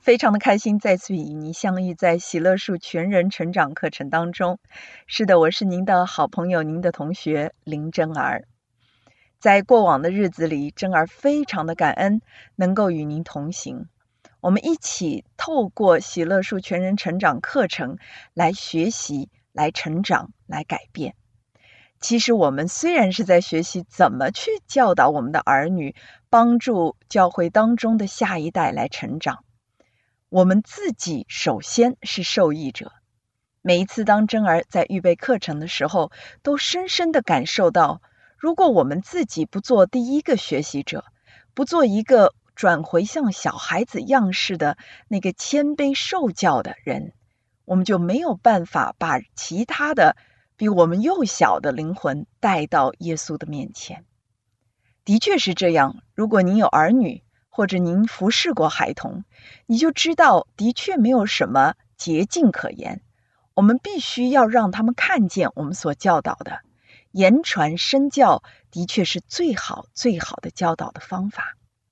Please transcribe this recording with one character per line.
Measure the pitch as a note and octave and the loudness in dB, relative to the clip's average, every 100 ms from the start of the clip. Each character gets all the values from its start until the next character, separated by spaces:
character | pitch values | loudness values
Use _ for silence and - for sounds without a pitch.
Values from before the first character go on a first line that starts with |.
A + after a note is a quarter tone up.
非 | - A#3+ | 4 4
常 | B3 | 4
的 | G#3 | 2
开 | B3 G#3 | 2 2
心 | A3 G#3 | 2 0
再 | G#3 F#3 | 2 0
次 | - | 0
与 | F#3+ | -6
您 | D3+ D3+ D#3 | -6 -10 -10
相 | E3 G#3 F#3 | -6 -4 -2
遇 | F#3 | -4
在 | E3+ F3+ E3+ | -2 0 0
喜 | - E3+ | -2 -2
乐 | E3+ F#3+ | 0 0
树 | - F3 | -2 -8
全 | - - F3+ | -6 -6 0
人 | G3 F#3 | 0 0
成 | - E3+ | -2 -4
长 | F#3 D3 | 0 -2
课 | D#3 D#3+ | -2 -8
程 | - C#3+ | -8 -4
当 | D#3+ E3+ | -2 -4
中。 | F3 F3+ F#3 _ - - - - | -2 -4 -4 _ -20 -20 -20 -12
是 | - G#3+ | -4 4
的， | F3+ | 6
我 | - | 4
是 | F#3+ G3 | 2 -4
您 | F3+ | -2
的 | F#3+ F#3 F3+ | 0 0 0
好 | - D3 | -2 -2
朋 | - F3 | -2 -2
友， | F3+ | -2
您 | D#3 D#3+ | -2 -2
的 | F3+ | -4
同 | - D3+ | -4 -8
学 | F#3 - D3+ D3 _ | -6 -4 -4 -4 _
林 | - D3+ D#3 | -10 -8 -6
真 | E3+ D#3+ D3+ | -4 -4 -2
儿。 | C3 B2 - _ _ _ _ _ _ _ _ _ | -4 -6 -10 _ _ _ _ _ _ _ _ _
在 | G#3+ G3+ | 4 4
过 | G3 A#3+ | 6 4
往 | F#3+ C#3 | 6 2
的 | E3 | 0
日 | G3 G3 | 0 -2
子 | - D#3+ | -2 -4
里， | D3+ D3 | -2 -6
真 | - F#3+ | -6 -2
儿 | F3 E3+ | 0 -2
非 | - C#4 D4 | -2 -2 0
常 | C#4+ G3 D#3+ | -2 -6 -6
的 | |
感 | E3 D#3 | -2 -2
恩 | - F#3+ G#3+ _ - - | 0 0 0 _ -20 -20
能 | - F#3 | -2 0
够 | F#3+ G3+ | 2 0
与 | E3 | 0
您 | D3+ D3+ | -4 -8
同 | D#3 D3+ D3 | -8 -10 -10
行。 | F3+ - B2+ E3 _ _ _ _ _ | -10 -12 -14 -16 _ _ _ _ _
我 | F3+ | 0
们 | G3 | 0
一 | - E4 | 0 -4
起 | - - E3+ B2+ - - | -6 -6 -6 -6 -10 -12
透 | - D#4 G3+ | -4 -2 -2
过 | - G3+ D#3+ | 0 4 4
喜 | - - | 2 -6
乐 | E3+ F#3+ | -2 -2
树 | F#3+ G3 | -2 -8
全 | - F3+ | -6 -4
人 | F#3 G3+ | -2 -2
成 | F3+ F3 | -2 0
长 | F#3 C#3 | 0 0
课 | - C#4+ G3 | -4 -2 -2
程 | - C3 E3+ - - - | -4 -10 -10 -18 -20 -16
来 | - E3+ | -2 0
学 | G3 - D#3+ F3+ | 0 -6 -2 -2
习、 | A3+ - C#3+ C3+ _ _ | -4 -8 -8 -10 _ _
来 | - D3+ | -4 -4
成 | - E3 D#3+ | -2 -6 -4
长、 | G3+ E3+ - - _ | 0 -2 -2 -20 _
来 | D3+ | -12
改 | D#3 D#3 - | -8 -10 -10
变。 | - C#3 - _ _ _ _ _ _ _ _ | -10 -10 -10 _ _ _ _ _ _ _ _
其 | - A#3 | -2 0
实 | A#3 | 2
我 | A3+ D#3 | 4 2
们 | C3+ E3+ | 2 -6
虽 | - E4 | -2 0
然 | E4+ G3 | 2 0
是 | F#3 | 0
在 | F#3+ F3 | 4 2
学 | - D#3+ | 4 -4
习 | F3 F#3 - | -4 -8 -12
怎 | - E3 | 0 2
么 | B2+ C3+ | 2 -4
去 | G#3 - G#4+ _ | -4 -6 -6 _
教 | C#4 A#3 | 2 4
导 | E3+ C3+ | 4 4
我 | D3 | 2
们 | B2 | -2
的 | D#3 | -2
儿 | - C3 D#3 | 2 2 2
女， | F#3 C#3+ - - - _ | -4 -6 -10 -20 -20 _
帮 | A#3 A#3 A#3+ | 4 6 2
助 | B3+ G#3 E3 - _ | 2 0 0 -4 _
教 | G#3 F3+ | 2 2
会 | F3+ E3+ | 2 0
当 | G#3 A3+ A#3+ | 2 2 2
中 | A3+ A3+ | 2 0
的 | G3 | -2
下 | - G3+ F3+ | -4 -4 -2
一 | D#3 | -4
代 | F#3 D3 | -2 -2
来 | C3+ C3 | -2 -6
成 | - A#2 C#3+ | -8 -10 -6
长， | D3+ C3 _ _ _ _ _ _ _ _ _ | -6 -8 _ _ _ _ _ _ _ _ _
我 | F#3 | 2
们 | F#3 G3 | 4 4
自 | - - G4 | 0 -6 -6
己 | A3 - C#3+ - | -6 -6 -8 -8
首 | - E3+ A2+ | -6 -4 -4
先 | - - A#3+ B3+ | -4 2 2 0
是 | - - | -10 -8
受 | F3 - F3 | -4 2 2
益 | D3+ C#3+ | 0 -6
者。 | - - _ _ _ _ _ _ _ | -10 -16 _ _ _ _ _ _ _
每 | F3+ F3 | 0 0
一 | |
次 | F#3+ - | 0 -4
当 | G#3+ G#3 G#3+ | 2 2 2
真 | A3+ | 0
儿 | G3+ E3+ - | 2 0 0
在 | F#3+ - | -2 -2
预 | F#3+ | 0
备 | F3+ E3+ | 2 0
课 | - A3+ | 0 -2
程 | - D3 | -2 -8
的 | E3 | -8
时 | - - | -4 -2
候， | G3 D3 - - - | -2 -2 -6 -20 -8
都 | - C#4+ | -4 -2
深 | - F4+ F#4 | -2 -4 -4
深 | - E4+ | -2 0
地 | D#4 | 0
感 | - D3+ - | 0 -2 0
受 | - F3+ | 0 2
到， | F3 D3+ D#3 _ _ _ _ | 4 2 0 _ _ _ _
如 | D#4 | -4
果 | E4+ F4+ | 2 4
我 | G3+ | 4
们 | C3+ D3+ | 2 -2
自 | - F4+ | -6 -6
己 | C#4 - - | -4 -4 -6
不 | G3 | -6
做 | - A#3 F3+ | 0 4 4
第 | B3+ A#3+ | 2 -2
一 | C#4+ | -2
个 | D4+ A#3+ | 0 -2
学 | - C3+ | 0 -4
习 | - C#3 | -4 -8
者， | C#3 - - _ _ - _ | -8 -10 -14 _ _ -20 _
不 | - | -6
做 | C4+ E4+ | -2 2
一 | B3+ G3+ | 2 2
个 | A3 B3 G3 _ _ | 4 6 6 _ _
转 | - G3 E3 | -2 0 0
回 | D#3 E3+ | 0 0
像 | G#3 D#4+ B3+ | 0 -2 -2
小 | F#3+ D#3 - | -2 -6 -6
孩 | - D#3+ | -6 -4
子 | A#3+ G3 | -4 -6
样 | B2 C4 G3 | 0 2 2
式 | F#3 - F3 | -2 -4 -2
的 | D3 D3 - - _ | -2 -4 -12 -20 _
那 | G3 | -4
个 | F#3 | -4
谦 | - - C#4+ D4 D4 | -6 -2 0 0 0
卑 | C#4 | -2
受 | C#4 - F#4+ C4 | -2 -4 -2 -2
教 | E3+ F#3 B2+ | 0 0 0
的 | - - | -2 -10
人， | - C3+ D#3 _ _ _ _ _ | -8 -8 -8 _ _ _ _ _
我 | - | -2
们 | F#3 | -2
就 | F#3 F#3+ | 0 0
没 | F3 A3+ | 0 -2
有 | E4+ G3 | -4 2
办 | A#3+ G3+ E3+ | 2 2 0
法 | D#3+ - - | -2 -4 -4
把 | E3 C3 - | -4 -4 -6
其 | - - E3 | -16 -8 -6
他 | A#3+ - D4 | -6 -4 -4
的 | C#4 D#3+ - _ _ _ _ | 4 4 2 _ _ _ _
比 | G#3+ | 0
我 | F#3 E3 | 4 4
们 | F3+ | 4
幼 | B3+ F#4+ | 0 0
小 | A3+ - C3 F2+ | -2 2 2 2
的 | D3 | -2
灵 | C3 D#3 | -4 -6
魂 | G3 D3+ C#3+ - _ | -4 -4 -6 -10 _
带 | A3 F3+ D3+ | -2 0 0
到 | E3 F3 - | 2 0 -2
耶 | E3+ D#3 | -8 -8
稣 | - D3+ | -8 -10
的 | - | -8
面 | D3 - | -10 -10
前。 | - - F3+ _ _ _ _ _ _ _ _ _ _ - | -14 -18 -18 _ _ _ _ _ _ _ _ _ _ 2
的 | G#3+ | 2
确 | - F#4 | 4 0
是 | - | 0
这 | F3 F#3 | 0 2
样， | D#3+ C3+ - _ | 4 2 0 _
如 | - G#3+ | -4 2
果 | G#3 | 4
您 | F3+ G#3 | 4 4
有 | G3+ | 4
儿 | C#3+ D#3 | 4 4
女， | B3 F#3+ - _ _ _ | 4 2 -4 _ _ _
或 | - G3+ | -2 -2
者 | F#3 | 0
您 | F3 F3+ A3 | 0 0 0
服 | - F#3+ | 0 0
侍 | A#3 F4+ | 0 -2
过 | A#3+ D#3 | 0 0
孩 | - - | 0 -4
童， | - - - - _ - - _ | -6 -10 -12 -16 _ -20 -20 _
你 | A#3 | 0
就 | D#4+ | 0
知 | C#4 D#4+ | 0 -2
道 | D#4+ D4+ F#3 - - | 4 6 6 2 -4
的 | G#3+ | -2
确 | B3 - F#4 | -2 -4 2
没 | A3 | 4
有 | B3+ G3+ | 4 0
什 | - G2 | -2 0
么 | C3 C#3 - _ _ | 2 2 0 _ _
捷 | - D#3 | -4 -2
径 | G3+ F4 C4+ | -2 2 2
可 | - - | 2 -8
言。 | - - - _ _ _ _ _ | -10 -12 -12 _ _ _ _ _
我 | - | 4
们 | G3+ B3+ | 4 4
必 | G4 G4 | -2 -6
须 | - - B3 | -6 -4 2
要 | C4+ A3+ | 4 4
让 | A#3 G#3 | 4 0
他 | G3 | 0
们 | A3+ | -2
看 | B3 - F4+ F#3+ | 0 0 2 0
见 | - D#3+ - | 0 -2 -2
我 | |
们 | D3 | -8
所 | F#3 - | -6 -6
教 | - G3 E3 | -2 0 0
导 | D#3+ - | 0 -8
的， | - - _ _ _ _ _ | -10 -14 _ _ _ _ _
言 | F#3+ F#3+ B3+ | 2 6 6
传 | E4 G3+ D3+ E3+ | 2 -2 -2 -2
身 | - C4+ C#4 | 0 2 2
教 | C#4+ A#3 D3 - _ _ | 4 4 4 -2 _ _
的 | E3+ F3+ | -8 -4
确 | - | -2
是 | F3 F3+ | -2 -4
最 | - - E4+ G3 | -8 -4 -2 -2
好 | - - - | -6 -10 -12
最 | - B3 F3 | -4 -2 -2
好 | - - | -6 -10
的 | E3 | -12
教 | - F3 E3 | -4 -2 -2
导 | D#3+ | -6
的 | - | -12
方 | - F#3 G3 | -10 -6 -6
法。 | - - - _ _ _ | -6 -12 -12 _ _ _